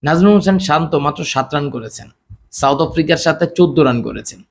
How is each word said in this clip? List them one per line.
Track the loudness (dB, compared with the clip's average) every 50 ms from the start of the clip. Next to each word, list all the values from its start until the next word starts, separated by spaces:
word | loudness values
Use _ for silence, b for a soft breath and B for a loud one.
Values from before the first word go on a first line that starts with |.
| 0
নাজমুল | 0 2 4 4 6 4
হোসেন | 4 4 2 0 0
শান্ত | 2 0 0 0 0 0 -2
মাত্র | -2 -2 -2 -4 -4 -8
সাত | -6 -4 -4 -4 -2
রান | -4 -4 -4 -4
করেছেন, | -6 -8 -10 -12 -14 -16 -18 -20 _ _ _ _ -20 -20 _ _
সাউথ | -8 0 2 2 2 2
আফ্রিকার | 0 -2 0 -2 0 0 0 0 2
সাথে | -2 0 0 -2 -4 2
চোদ্দ | 2 2 2 4 2
রান | 2 2 2 0
করেছেন | -4 -6 -10 -10 -12 -14 -14 -16 -20 _